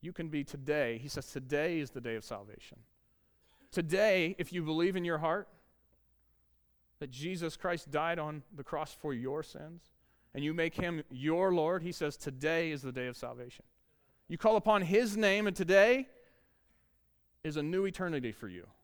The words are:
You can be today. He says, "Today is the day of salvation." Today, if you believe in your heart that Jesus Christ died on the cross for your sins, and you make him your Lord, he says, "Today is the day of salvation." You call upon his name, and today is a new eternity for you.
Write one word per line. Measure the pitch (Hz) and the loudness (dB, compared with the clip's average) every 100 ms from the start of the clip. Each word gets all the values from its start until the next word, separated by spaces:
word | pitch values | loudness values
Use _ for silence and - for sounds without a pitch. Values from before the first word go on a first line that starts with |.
You | 165 | -12
can | 180 165 | -10 -6
be | 151 | -6
today. | 139 143 135 151 127 117 | -6 -8 -2 0 0 -2
He | 139 | -6
says, | 147 135 | -10 -8
"Today | 143 131 143 160 165 | -10 -4 0 0 -2
is | 139 | -4
the | 135 | -8
day | 117 110 | -6 -6
of | |
salvation." | 107 107 101 107 - - 113 _ _ _ _ _ _ _ _ | -6 -12 -12 -18 -20 -20 -20 _ _ _ _ _ _ _ _
Today, | - 165 185 214 190 165 190 | -4 0 2 4 4 2 -2
if | 170 | -6
you | 175 | -4
believe | 156 160 175 190 | -2 2 2 2
in | |
your | 175 160 | 0 0
heart | 160 180 196 - _ _ _ _ _ _ _ _ _ _ _ _ _ _ | 0 -2 -4 -16 _ _ _ _ _ _ _ _ _ _ _ _ _ _
that | 147 | -12
Jesus | 127 160 185 165 - | -8 -6 -4 -6 -4
Christ | 190 170 - | -4 -4 -2
died | 143 165 170 | -2 0 -2
on | 151 151 - | -4 -8 -12
the | 143 | -16
cross | 135 156 156 | -6 -6 -6
for | - 156 | -8 -6
your | 127 127 143 | -4 -4 -4
sins, | 156 - 151 170 _ _ _ _ _ | -6 -12 -14 -16 _ _ _ _ _
and | - | -4
you | 147 | -2
make | 165 165 | 0 0
him | - 175 165 147 | 0 -4 -4 -6
your | 127 143 165 190 | -4 0 2 4
Lord, | 180 156 180 | 4 2 0
he | 165 | -2
says, | 170 151 143 | -2 -4 -4
"Today | - 131 147 165 165 | -8 -4 0 2 0
is | 147 | -2
the | 131 | -6
day | 127 127 | -6 -6
of | 120 | -6
salvation." | 123 123 123 - - _ _ _ _ _ _ | -10 -10 -14 -16 -20 _ _ _ _ _ _
You | 165 | 2
call | 226 214 | 6 6
upon | 214 208 | 6 4
his | 175 196 240 208 | 6 4 4 2
name, | 214 202 208 | 4 4 2
and | |
today | 185 175 196 208 254 262 - - _ _ _ _ _ _ _ _ _ _ _ | 0 6 8 8 6 0 -12 -20 _ _ _ _ _ _ _ _ _ _ _
is | 160 151 | -6 -2
a | |
new | 151 185 | -2 0
eternity | 196 185 185 151 123 | 0 -2 -2 -2 -4
for | 107 104 | -6 -10
you. | 90 85 - | -12 -14 -20